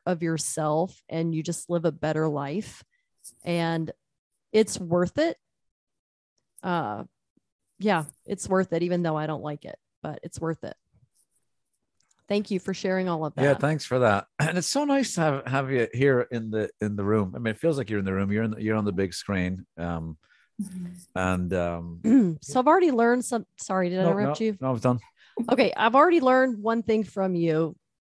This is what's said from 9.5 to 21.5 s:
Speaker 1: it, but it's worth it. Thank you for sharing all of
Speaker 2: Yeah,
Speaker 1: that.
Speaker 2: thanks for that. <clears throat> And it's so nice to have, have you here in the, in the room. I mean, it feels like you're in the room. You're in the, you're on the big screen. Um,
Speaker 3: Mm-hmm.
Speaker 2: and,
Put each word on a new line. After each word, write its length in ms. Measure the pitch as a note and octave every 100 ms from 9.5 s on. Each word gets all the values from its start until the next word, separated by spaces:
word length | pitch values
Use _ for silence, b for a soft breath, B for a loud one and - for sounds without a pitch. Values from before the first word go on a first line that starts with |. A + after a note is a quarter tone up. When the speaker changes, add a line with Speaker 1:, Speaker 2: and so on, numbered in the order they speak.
| D3 -
Speaker 1:
it, 120 | - _ _
but 160 | D#3 C#3+
it's 160 | - -
worth 240 | E3 D#3+
it. 120 | - - _ _ _ _ _ _ _ _ _ _ _ _ _ _ _
Thank 240 | G#3 G#3
you 80 | F#3+
for 140 | - F#3
sharing 340 | G3 F#3 F#3
all 160 | D#3+ D#3
of 80 | -
Speaker 2:
Yeah, 160 | C#3+
Speaker 1:
that. 80 | C3
Speaker 2:
thanks 240 | C#3+ D#3 -
for 140 | B2+
that. 280 | A#2+ G2+ -
<clears throat> 60 | -
And 180 | D#3 F3
it's 100 | -
so 180 | C#4 D4
nice 300 | C#4 B3 F3+
to 60 |
have, 260 | D#3 C#3 B2+
have 240 | C3+ C3+
you 160 | C3 A2+
here 340 | A#2+ C#3 B2 -
in 200 | A#2 A2
the, 180 | G#2+ G#2 -
in 140 | G#2 G#2
the 80 |
room. 300 | G2+ G#2+ F#2+ D2+
I 40 |
mean, 120 | A#2
it 60 | A2
feels 180 | E3 C#3
like 120 | G#2+
you're 100 | G#2
in 60 | G2
the 80 |
room. 180 | F#2+ G2
You're 120 | G#2
in 80 | A2+
the, 100 | A2
you're 140 | G#2+ A2
on 80 | G#2
the 60 |
big 220 | F2+ F#2+
screen. 520 | - - G2 F2+ F#2 - -
Um, 400 | F2 E2+ E2 D2+ _ _ _ -
Speaker 3:
Mm-hmm. 260 | G3+ F#3 F3 F3+ - F#2
Speaker 2:
and, 380 | F#2 F#2 F2+